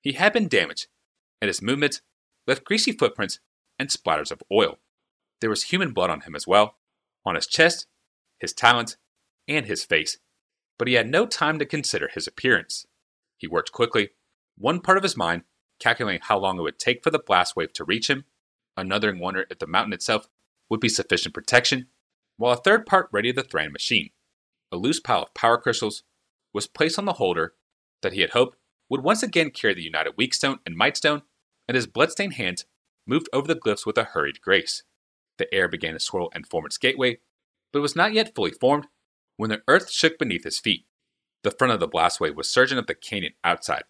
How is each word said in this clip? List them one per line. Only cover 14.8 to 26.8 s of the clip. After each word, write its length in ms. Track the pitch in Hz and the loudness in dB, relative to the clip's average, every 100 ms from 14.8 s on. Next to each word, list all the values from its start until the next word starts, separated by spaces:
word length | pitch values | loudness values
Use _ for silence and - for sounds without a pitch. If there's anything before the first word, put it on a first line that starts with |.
part 160 | 180 190 | 2 2
of 60 | |
his 140 | 190 123 | 2 -2
mind 260 | 85 85 _ _ _ _ | -2 -2 _ _ _ _
calculating 440 | 120 120 113 90 | 0 0 -2 -4
how 160 | - 101 | 0 2
long 200 | 95 92 | 2 -2
it 40 | |
would 160 | 78 - | -6 -2
take 240 | - 123 | -2 0
for 80 | - | 0
the 80 | 101 | -2
blast 380 | - 92 90 - | 2 4 4 -2
wave 160 | 78 | -6
to 100 | - | -6
reach 240 | 78 110 113 | -4 -4 -2
him, 160 | 135 - _ _ _ _ - | -4 -6 _ _ _ _ -10
another 320 | 95 101 107 | -4 0 -2
in 80 | 92 | -2
wonder 280 | 90 95 - | -6 -6 -8
if 80 | - | -10
the 80 | 80 | -2
mountain 260 | 90 104 | -2 -2
itself 360 | 92 - 110 - _ _ _ _ | -6 -2 -2 -4 _ _ _ _
would 100 | 113 | -2
be 80 | 117 | 0
sufficient 460 | - - 87 - | -2 0 -2 -2
protection, 540 | - - 123 123 135 127 _ _ _ _ _ | -8 2 4 4 -2 -6 _ _ _ _ _
while 160 | 123 | 0
a 40 | 123 | 2
third 300 | 196 220 220 | 4 2 4
part 220 | 190 - | 0 2
readied 240 | 101 113 127 | -2 0 -2
the 60 | |
Thran 300 | 131 80 76 | -4 -4 -4
machine. 380 | 71 - 113 76 _ _ _ _ _ _ | -6 0 0 -2 _ _ _ _ _ _
A 40 | 90 | -2
loose 240 | 113 156 | -2 -2
pile 220 | - 104 | 0 0
of 120 | - | 0
power 240 | - 117 117 | 0 2 4
crystals 460 | - 113 107 - _ _ _ _ _ | 2 -2 -4 -6 _ _ _ _ _
was 140 | 101 101 | -8 -8
placed 320 | - | 0